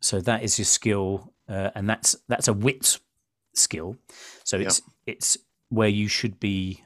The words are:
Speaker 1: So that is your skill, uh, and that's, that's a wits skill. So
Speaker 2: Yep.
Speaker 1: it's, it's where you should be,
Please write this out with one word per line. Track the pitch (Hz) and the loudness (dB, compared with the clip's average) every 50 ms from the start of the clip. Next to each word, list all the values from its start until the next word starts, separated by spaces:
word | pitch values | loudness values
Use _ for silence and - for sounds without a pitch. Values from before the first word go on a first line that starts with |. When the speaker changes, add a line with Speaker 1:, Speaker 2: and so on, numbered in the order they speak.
Speaker 1:
So | - - 104 95 | -2 -2 0 0
that | 87 120 113 110 117 | 0 0 0 0 0
is | 101 - | -2 -2
your | - 104 | 0 2
skill, | - - - - 113 104 101 95 95 98 98 - - _ _ _ | 2 0 2 2 2 2 2 0 -2 -2 -4 -6 -12 _ _ _
uh, | - 101 98 98 101 - | -8 -6 -4 -4 -4 -4
and | 104 98 107 | -2 -2 -2
that's, | 110 - - - - - _ | 0 0 2 0 0 0 _
that's | - 120 - - | -4 -2 0 2
a | 123 107 | 2 2
wits | 101 107 135 131 135 - - - - _ _ _ _ _ _ _ _ _ _ - | 2 0 0 0 0 0 0 0 0 _ _ _ _ _ _ _ _ _ _ 0
skill. | - - - - 78 80 92 113 - _ - - - - - - - - | 0 0 0 0 -4 -8 -8 -10 -12 _ -20 -20 -20 -20 -20 -20 -12 -4
So | - - | -2 -2
Speaker 2:
Yep. | 95 107 | 0 0
Speaker 1:
it's, | 95 92 - - - _ _ _ | 0 0 -2 -2 -6 _ _ _
it's | - - - - - - - _ _ _ _ _ - | -12 -8 -4 -2 -2 -2 -2 _ _ _ _ _ -2
where | 120 110 110 107 | 2 4 4 4
you | 104 104 104 | 4 2 0
should | 104 - - - 110 95 - | 0 -2 -2 -2 -4 -4 -4
be, | - 101 98 95 92 92 95 - - | -4 -2 -2 -2 -2 -4 -6 -10 -14